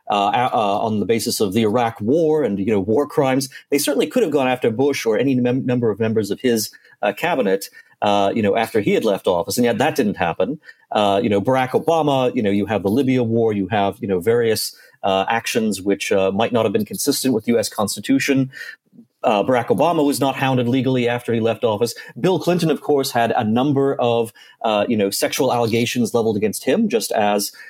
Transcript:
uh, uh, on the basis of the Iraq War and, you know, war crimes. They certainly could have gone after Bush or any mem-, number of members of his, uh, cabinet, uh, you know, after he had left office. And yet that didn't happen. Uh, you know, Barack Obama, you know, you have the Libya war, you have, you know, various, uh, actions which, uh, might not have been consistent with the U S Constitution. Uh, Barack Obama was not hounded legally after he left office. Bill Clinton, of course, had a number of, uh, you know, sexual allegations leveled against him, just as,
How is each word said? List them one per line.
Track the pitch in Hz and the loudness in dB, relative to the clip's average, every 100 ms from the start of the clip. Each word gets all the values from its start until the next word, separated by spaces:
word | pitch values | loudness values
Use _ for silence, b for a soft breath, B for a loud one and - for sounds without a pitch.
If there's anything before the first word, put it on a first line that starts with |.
| - | -4
uh, | 104 101 120 123 | 0 2 0 0
uh, | 117 101 101 | 0 0 0
on | 110 107 | 0 -2
the | 98 | 0
basis | 113 110 - | 0 -2 -2
of | 101 | 0
the | 110 | 2
Iraq | 107 123 113 - | 2 2 -2 -2
War | 107 160 156 156 | 0 2 2 2
and, | 117 98 | 0 -2
you | 101 | 0
know, | 101 | 0
war | 95 113 139 | 2 0 0
crimes. | 156 135 131 135 B B | 0 2 0 -4 B B
They | 143 | 0
certainly | - 254 - | 0 0 0
could | 254 | 0
have | 180 | 2
gone | 143 127 | 2 2
after | 123 120 | 2 0
Bush | 110 143 135 113 | 2 0 0 0
or | 107 | 0
any | 139 127 | 2 2
mem-, | 123 131 123 | 0 0 0
number | 123 117 | 0 0
of | 101 | 0
members | 110 110 101 | 0 0 -2
of | - | -2
his, | 127 113 107 B B B | 0 0 -2 B B B
uh, | 104 | -4
cabinet, | - 170 139 101 98 - B B B | -2 -2 0 0 -2 -4 B B B
uh, | 104 101 98 117 | 0 2 2 2
you | |
know, | 101 104 | 0 0
after | 113 110 | 0 0
he | 156 | 0
had | 185 113 | 0 0
left | 95 101 | 0 0
office. | 87 90 120 | 0 -2 0
And | |
yet | 120 107 | 0 2
that | 147 147 | 0 0
didn't | 104 92 | -2 -2
happen. | 85 85 104 160 B B B | -4 -2 -4 -4 B B B
Uh, | 110 101 98 | 0 2 2
you | 104 | 2
know, | 101 | 0
Barack | 101 131 127 | 2 0 0
Obama, | 113 156 165 147 135 123 127 | 0 2 2 2 2 0 0
you | |
know, | 101 | 0
you | 101 101 | 0 0
have | 104 | -2
the | 95 | 0
Libya | 120 131 127 | 0 2 0
war, | 113 117 113 | 0 0 0
you | 104 92 | 0 -2
have, | 107 98 - | 0 0 -2
you | 101 | -4
know, | 90 | -2
various, | 98 120 113 104 - B B B | 2 2 2 0 -4 B B B
uh, | 101 95 98 | 0 0 0
actions | 117 - 120 110 95 | -2 -2 -2 -2 -2
which, | 98 98 - | -2 -2 0
uh, | 101 95 | 0 0
might | 98 120 | 0 0
not | 117 110 | 0 0
have | |
been | 107 104 | -2 -4
consistent | 98 143 - 131 | -4 -2 -2 -2
with | 113 - | -2 0
the | |
U | 117 | 0
S | - | -2
Constitution. | - 98 - 117 135 - 135 131 B B B _ - - _ | -4 -4 -4 -2 0 2 0 0 B B B _ -20 -20 _
Uh, | 127 101 | 0 0
Barack | 123 123 117 | 2 0 0
Obama | 143 160 165 143 | 0 2 2 0
was | 123 | 0
not | 139 127 | -2 0
hounded | 135 127 120 | 0 0 0
legally | 131 127 127 117 | 0 0 0 0
after | 120 - | -2 -2
he | 117 | 0
left | 113 107 | 0 0
office. | 117 104 120 B B 120 | 0 0 -2 B B -4
Bill | 175 175 | 0 0
Clinton, | 175 175 165 | 0 0 0
of | 135 | 0
course, | - 143 135 | 0 0 0
had | 120 113 | 0 0
a | 123 | 0
number | 107 117 147 139 139 - | 0 2 2 2 0 0
of, | 120 117 110 B B B | 0 0 -2 B B B
uh, | 113 104 101 | 0 0 2
you | 107 | 2
know, | 98 | 0
sexual | - 139 - 127 | 0 -2 0 0
allegations | 120 113 117 120 123 110 | 0 0 0 0 0 0
leveled | 117 110 104 | 0 0 0
against | 104 - | -2 -2
him, | 131 185 220 | -2 0 2
just | 110 - | 0 -2
as, | 107 104 104 104 B | 0 0 0 -4 B